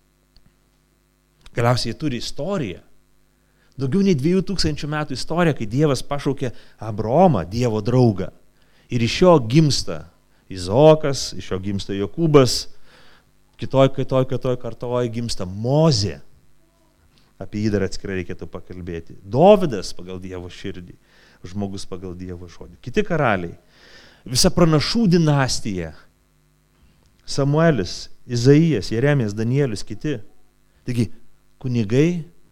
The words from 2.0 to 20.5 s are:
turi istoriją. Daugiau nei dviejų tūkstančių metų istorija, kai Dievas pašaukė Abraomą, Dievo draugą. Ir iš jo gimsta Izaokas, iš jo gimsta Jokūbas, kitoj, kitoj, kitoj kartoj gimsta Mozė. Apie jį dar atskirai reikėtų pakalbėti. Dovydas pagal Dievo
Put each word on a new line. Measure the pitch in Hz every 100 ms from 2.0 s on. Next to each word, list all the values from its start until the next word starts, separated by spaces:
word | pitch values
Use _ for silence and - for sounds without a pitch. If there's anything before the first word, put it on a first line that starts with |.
turi | 151 120
istoriją. | - - 151 202 113 85 - - _ _ _ _ _ _ _ -
Daugiau | 135 190
nei | 196 156
dviejų | 143 190 185
tūkstančių | 196 160 147 151
metų | 151 151 123
istorija, | - 165 170 135
kai | 110
Dievas | 123 151 131
pašaukė | - 143 147 131 127 - - -
Abraomą, | 110 107 107 139 185 113 82
Dievo | 110 123 107
draugą. | 107 127 123 95 92 - _ _ _ _ -
Ir | 120
iš | 113 -
jo | 180 160 110
gimsta | 143 156 - - 80 78 _ _ _ -
Izaokas, | 95 90 107 156 156 147 131 -
iš | 101 -
jo | 92
gimsta | 95 98 - 98
Jokūbas, | 98 - 165 147 123 - - - - - - - _ _ _ -
kitoj, | 110 131 135 -
kitoj, | 127 131 127
kitoj | 123 131 123
kartoj | 120 113 123 123 123
gimsta | 113 117 - 92
Mozė. | 98 117 143 160 120 98 71 - - _ _ _ _ _ _ _ _ _ -
Apie | 98 104
jį | 107
dar | 101 95
atskirai | - 98 95
reikėtų | 90 90 90
pakalbėti. | 92 - 92 90 85 - -
Dovydas | 98 113 180 208 180 110 87 -
pagal | 90 92
Dievo | 92 90 90